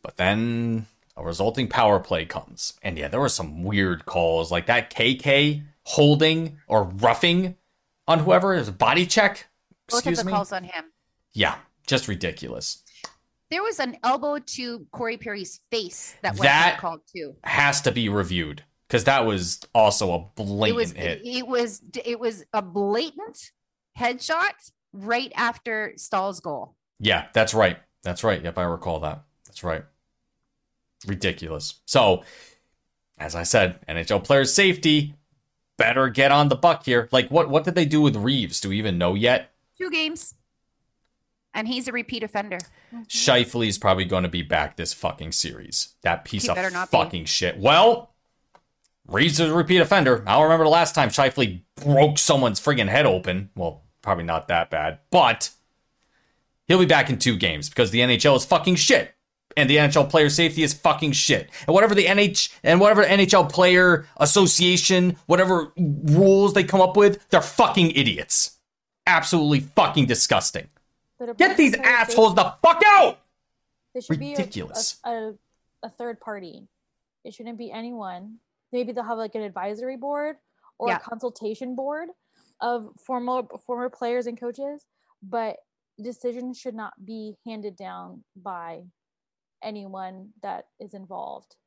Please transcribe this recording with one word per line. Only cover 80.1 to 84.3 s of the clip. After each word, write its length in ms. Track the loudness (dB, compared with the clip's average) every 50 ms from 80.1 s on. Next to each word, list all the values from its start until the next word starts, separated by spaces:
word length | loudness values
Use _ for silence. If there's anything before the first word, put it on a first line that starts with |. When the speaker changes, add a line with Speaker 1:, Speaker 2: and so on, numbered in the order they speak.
| -6 -6 -6 -8 -10 _ _ _ _ _ _ _ _ _
Speaker 3:
or 100 | -4 -4
a 20 |
Speaker 2:
Yeah. 80 | -4 -4
Speaker 3:
consultation 760 | -6 -12 -14 -10 -10 -12 -10 -8 -10 -10 -10 -10 -10 -12 -10
board 360 | -8 -8 -8 -8 -8 -10 -14 -16 _ _ _ _ _ _ _ _ _
of 300 | -6 -6 -6 -6 -8 -12 _ _ _
former, 360 | -8 -8 -6 -4 -4 -4 -4 -6 -8 -14 -20 _
former 220 | -10 -8 -6 -6 -8
players 380 | -8 _ -6 -4 -4 -4 -6
and 120 | -6